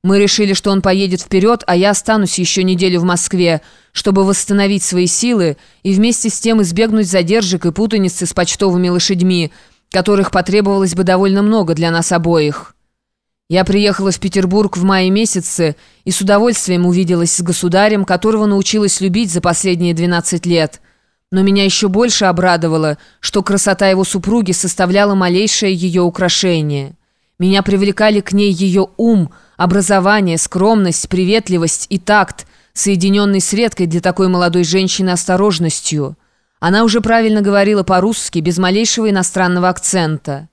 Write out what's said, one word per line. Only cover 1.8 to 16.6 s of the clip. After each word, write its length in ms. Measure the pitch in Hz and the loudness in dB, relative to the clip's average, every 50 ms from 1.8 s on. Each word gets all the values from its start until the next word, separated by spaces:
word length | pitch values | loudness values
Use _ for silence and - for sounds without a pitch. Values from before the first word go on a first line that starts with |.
| 190 202 | 2 2
останусь 500 | 202 - - - 220 214 202 180 - - | 0 0 0 0 0 0 0 -2 -2 -2
ещё 220 | 180 160 - 196 | -2 -2 -2 0
неделю 400 | 190 185 185 170 190 185 180 175 | 0 0 0 0 0 0 0 0
в 40 | 165 | 0
Москве, 580 | 180 175 170 - - - 185 180 170 165 151 - - - _ _ _ _ | 0 0 -2 -2 -4 -2 0 2 2 0 -2 -4 -10 -20 _ _ _ _
чтобы 300 | - - 208 196 196 196 | -4 -2 0 2 2 2
восстановить 600 | 190 196 - - - 202 202 202 196 202 190 - | 2 0 -2 -2 0 0 0 2 2 0 -2 -2
свои 240 | - 180 180 180 | -2 -2 0 0
силы 500 | 170 - - - 247 247 214 180 160 143 - - _ _ _ _ | 0 0 -2 0 0 0 2 2 0 -2 -4 -10 _ _ _ _
и 120 | 190 196 | 0 2
вместе 340 | 185 214 233 226 - - 226 | 2 2 2 2 0 -2 -4
с 100 | - - | -4 -2
тем 220 | - 226 226 220 | -2 0 2 2
избегнуть 480 | 202 170 170 180 226 226 214 220 214 170 | 2 0 0 0 0 2 2 0 0 0
задержек 560 | 185 190 175 165 202 226 214 180 185 170 - | 0 0 0 2 0 0 0 0 -4 -2 -2
и 80 | 175 160 | -2 -2
путаницы 540 | - 214 226 220 214 190 185 175 - 180 | 0 -2 0 0 0 0 -2 -2 -4 -6
с 80 | 170 - | -4 -2
почтовыми 560 | - 180 - - - 202 190 175 180 180 180 | -2 -2 -2 -2 -2 0 0 2 0 0 0
лошадьми, 600 | 175 180 - - 196 175 180 185 185 175 165 147 - - - _ _ _ _ _ | 0 0 0 -2 0 0 0 0 0 0 -2 -4 -8 -16 -20 _ _ _ _ _
которых 400 | - 190 175 214 202 196 196 - | -4 -2 0 2 2 2 0 0
потребовалось 640 | - 196 175 - 185 214 208 196 196 196 190 185 165 | 0 -2 -2 2 0 0 2 2 0 0 0 0 0
бы 100 | 175 185 | -2 0
довольно 360 | 180 185 185 196 196 190 196 | 2 2 2 2 2 2 2
много 320 | 202 208 220 226 190 160 165 | 2 2 2 2 0 0 -2
для 180 | 151 165 170 | -2 0 -2
нас 220 | 165 170 165 - 180 | 0 -2 -2 0 -2
обоих. 640 | 170 160 170 170 160 151 147 147 - - - _ _ _ _ _ _ _ _ _ _ _ _ _ _ _ _ | 0 0 2 2 2 2 0 -2 -6 -12 -18 _ _ _ _ _ _ _ _ _ _ _ _ _ _ _ _
Я 160 | 165 180 185 | 0 0 0
приехала 460 | - 196 202 208 202 196 - 196 196 | 2 2 2 2 2 0 0 -2 -4
в 100 | 175 - | -4 -2
Петербург 560 | - 196 - 196 185 180 185 208 214 196 - | -4 -4 -2 0 0 0 2 0 0 0 -2
в 80 | 180 175 | -2 0
мае 240 | 190 196 190 185 185 | 0 2 2 2 2
месяце 680 | 190 202 226 220 - 185 170 - - - 170 156 147 _ - _ _ _ _ | 2 0 0 0 -2 -4 -6 -6 -4 -2 -2 -2 -2 _ -14 _ _ _ _
и 60 | 190 | -6
с 100 | 180 - | -4 -4
удовольствием 640 | 196 190 202 202 220 247 233 - | 0 2 2 2 4 2 0 -2